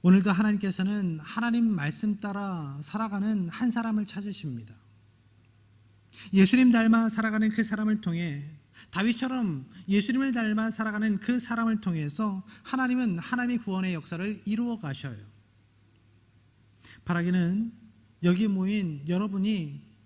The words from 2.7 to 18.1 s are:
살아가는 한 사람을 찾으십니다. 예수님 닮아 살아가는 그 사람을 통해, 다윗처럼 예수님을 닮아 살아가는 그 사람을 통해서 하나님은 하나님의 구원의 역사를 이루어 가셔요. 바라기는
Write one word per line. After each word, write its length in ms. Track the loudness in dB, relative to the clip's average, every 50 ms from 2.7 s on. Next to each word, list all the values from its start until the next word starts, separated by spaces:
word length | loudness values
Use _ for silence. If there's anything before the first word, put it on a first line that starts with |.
| -8 -10 -12
살아가는 680 | -8 -4 -4 -4 -2 -2 -2 0 0 0 0 -2 -4
한 220 | -4 -2 -2 0
사람을 360 | 0 0 -2 0 0 0 -2
찾으십니다. 680 | -2 -6 -8 -8 -8 -8 -8 -8 -8 -8 -8 -10 -12 -20 -20 _ -20 -20 -20 _ _ _ _ _ _ _ _ _ _ _ _ _ _ _ -20 _ _ _ _ _ _ -20 -20 -12 0 4
예수님 400 | 6 6 6 8 6 8 8 8
닮아 360 | 6 6 6 6 6 4 2
살아가는 400 | 0 0 -2 0 0 2 2 2
그 160 | 2 0 0
사람을 360 | 0 0 -2 0 0 0 0
통해, 480 | 0 -2 -2 -2 -2 -4 -4 -6 -8 -12 -14 -18 _ _ _ -20 -20 -8
다윗처럼 800 | -4 0 0 0 0 0 -2 -4 -2 -2 -2 -2 -2 -4 -8 -12 -18 -18 -4 2
예수님을 440 | 2 2 2 2 0 0 0 0 0
닮아 380 | 0 0 0 0 0 0 -2
살아가는 480 | -2 -2 -4 -4 -2 -2 0 0 0 0
그 220 | 0 0 -2 -2
사람을 400 | 0 -2 -2 0 0 0 0 0
통해서 640 | 0 -2 -2 -2 -2 -4 -4 -4 -4 -4 -4 -6 -10 -12 -18 -20 -12
하나님은 560 | -6 -2 -2 0 0 0 0 0 0 -2 -2
하나님의 400 | -4 -4 -4 -2 -2 -2 -2 -2
구원의 360 | -2 -2 -2 -2 0 -2 -2
역사를 460 | -4 -4 -6 -6 -6 -4 -6 -6 -6 -4
이루어 340 | -4 -2 -2 0 -2 -4 -4
가셔요. 400 | -6 -6 -8 -6 -8 -10 -10 -10 -14 -18 -20 -20 _ _ _ _ _ _ _ _ _ _ _ _ _ _ _ _ _ _ _ _ _ _ _ _ _ _ _ _ -20 -20 -20 -18 -6
바라기는 680 | -4 -2 0 0 2 2 2 2 2 2 0 -2 -4 -6 -12 -20 -20 -20 -20 -20 _